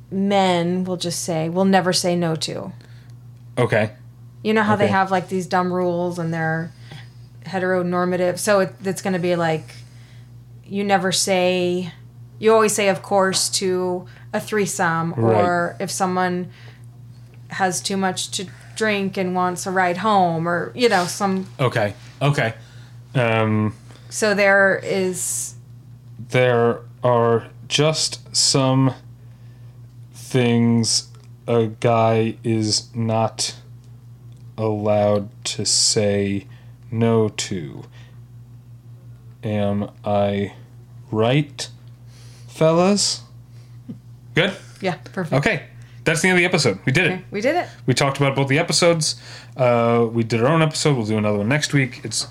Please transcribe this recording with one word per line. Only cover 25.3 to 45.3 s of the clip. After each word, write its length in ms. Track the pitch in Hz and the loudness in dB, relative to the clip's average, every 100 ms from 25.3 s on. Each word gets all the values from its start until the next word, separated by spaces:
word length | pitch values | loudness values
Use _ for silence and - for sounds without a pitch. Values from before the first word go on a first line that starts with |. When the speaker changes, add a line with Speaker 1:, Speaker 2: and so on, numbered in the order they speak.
| - - - - - - - - - - | -6 -8 -14 -20 -20 -20 -20 -20 -18 -2
Speaker 2:
there 500 | 127 127 120 117 - - - | 2 4 4 2 0 -6 -2
are 440 | 123 117 117 113 - - - | 2 4 4 2 -2 -16 -4
just 680 | - 151 151 - - - - | 0 2 0 -4 -6 -6 -2
some 580 | - 143 131 131 131 - - - - - - - - - - - - | 2 2 4 4 2 0 -12 -20 -20 -20 -20 -20 -20 -20 -20 -20 -20
things 960 | - - 131 120 117 117 117 110 - - - - - - | -20 -4 0 2 4 4 2 2 -2 -4 -16 -20 -12 0
a 200 | 117 110 | 0 0
guy 680 | 113 120 113 113 113 113 - | 0 2 4 4 2 0 -2
is 500 | 120 110 107 - - 120 | -2 0 0 -2 -4 -6
not 600 | 113 110 113 - - - - - - - - - - - - - | -2 0 0 -2 -8 -10 -18 -20 -20 -20 -20 -20 -20 -20 -16 -4
allowed 720 | 110 104 104 104 104 104 101 - - | -2 0 0 2 2 2 -2 -10 -10
to 200 | - 98 | -6 -2
say 840 | - - 113 101 101 101 98 - - - - - | 0 0 2 0 0 -2 -4 -8 -18 -20 -20 -8
no 400 | 113 117 113 107 | 0 2 2 0
to. 540 | - - 95 71 - - - - - - - - - - - - - - - - - | -2 -8 -8 -8 -14 -18 -20 -20 -20 -20 -20 -20 -20 -20 -20 -20 -20 -20 -20 -20 -10
Am 460 | 110 104 101 101 - - 107 | -4 -2 0 -2 -6 -8 -2
I 480 | 101 101 101 101 - - - - - - | 0 0 -2 -4 -8 -20 -20 -20 -20 -6
right, 580 | 110 117 143 147 - - - - - - - - - - | 0 2 2 0 -6 -14 -16 -20 -20 -20 -20 -20 -20 -12
fellas? 760 | - 160 165 185 202 - - - - - - - - - - - - - 147 | 0 2 4 4 2 0 -4 -12 -20 -20 -20 -20 -20 -18 -18 -20 -20 -6 -2
Good? 180 | 196 - - - | -2 -4 -14 -8
Speaker 1:
Yeah, 140 | 185 160 - | -6 -6 -8
perfect. 200 | 190 170 | -8 -2